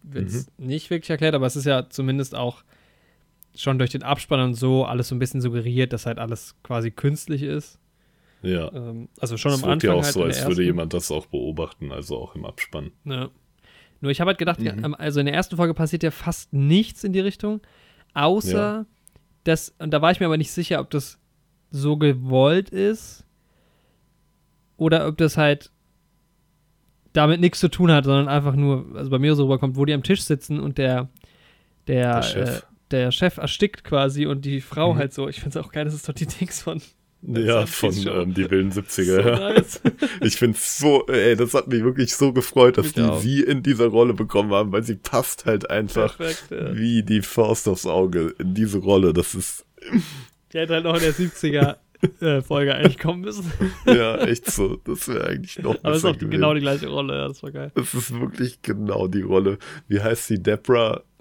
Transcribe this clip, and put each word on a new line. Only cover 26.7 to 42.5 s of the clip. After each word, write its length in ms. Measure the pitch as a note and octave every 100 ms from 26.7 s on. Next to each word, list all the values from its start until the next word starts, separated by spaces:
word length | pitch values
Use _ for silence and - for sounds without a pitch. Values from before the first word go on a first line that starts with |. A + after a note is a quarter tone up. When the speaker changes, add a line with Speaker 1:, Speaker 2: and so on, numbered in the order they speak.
| _ _ _ _
Speaker 1:
damit 280 | D#3 D3+ E3+
nichts 200 | F3 -
zu 80 | F3+
tun 220 | - F3+
hat, 140 | D3+
sondern 240 | C3+ C#3 C#3+
einfach 260 | C#3+ C#3+
nur, 320 | C3+ C#3+ C3+ -
also 160 | - C#3
bei 80 | C3
mir 160 | C#3+
so 100 | D3+
rüberkommt, 320 | C3+ C3+ C#3 C3
wo 80 |
die 100 | C#3+
am 80 | D3
Tisch 200 | C3 F#3+
sitzen 380 | - D3 - D3
und 160 | C#3+ C#3
der, 300 | C3 B2+ B2+ _ - _ _ _ _ _ -
der, 280 | B2+ B2 A#2
Speaker 2:
Der 60 |
Chef. 260 | A#2+ G2+ A#2+ A#2+
Speaker 1:
äh, 40 | - _ -
der 200 | C3+ B2
Chef 260 | - F3+ E3
erstickt 460 | D3 - G3+ -
quasi 420 | - D3 C#3 C#3 D3
und 180 | C#3
die 160 | C#3 C#3
Frau 320 | - C#3+ E3+
Speaker 2:
Mhm. 40 | D#3
Speaker 1:
halt 160 | C#3
so, 140 | - C#3
ich 120 | C#3+
find's 160 | D3 D3+
auch 160 | -
geil, 140 | D#3 D3+
das 80 |
ist 140 | D3+ -
doch 40 |
die 120 | C#3 D#3
Dings 340 | - F3+ -
von 200 | - D#3+ - _ _ _
Speaker 2:
Ja, 420 | - A2+ A2 A2+
Speaker 1:
von 280 | - - G#2+
Speaker 2:
von, 100 | F#2+
Speaker 1:
Show. 80 | G2 G2
Speaker 2:
ähm, 140 | F2
die 140 | F2+ F#2
wilden 200 | F#2+ F#2+
siebziger, 520 | F#2+ G2 - F2+ F#2
Speaker 1:
So 60 | A2+
Speaker 2:
ja. 80 | A#2+ G3+
Speaker 1:
nice. 260 | A3 - - B3+ -
Speaker 2:
<laughs> 180 | C#4+ F#3
Ich 160 | A#2 -
find's 420 | A#2+ G#2 - -
so, 280 | D3 C#3 -
ey, 280 | C3 G#2 A2+
das 180 | A#2+
hat 140 | C#3 C3
mich 140 | A#2+
wirklich 320 | A#2 B2+ A#2+
so 180 | - C#3
gefreut, 420 | B2+ B2